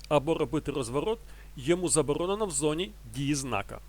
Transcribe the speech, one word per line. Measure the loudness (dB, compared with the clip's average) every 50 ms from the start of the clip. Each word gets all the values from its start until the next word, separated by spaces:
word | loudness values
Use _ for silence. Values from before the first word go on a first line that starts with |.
| 0 2
або | 4 4 4 4 2
робити | 2 0 0 0 -2 -2 -2
розворот | -2 -2 -2 -2 -2 -2 0 0 -2 -4 -6 -12 -16 -16 -18 -16 -14
йому | -2 2 2 4 4 4 4
заборонено | 4 4 4 4 2 0 0 0 0 0 0
в | -2
зоні | 0 2 2 2 2 0 -2 -4 -6 -10 -14 -10 -6
дії | -2 0 2 2
знака. | 0 0 -2 -2 -2 -2 -4 -8 -12 -12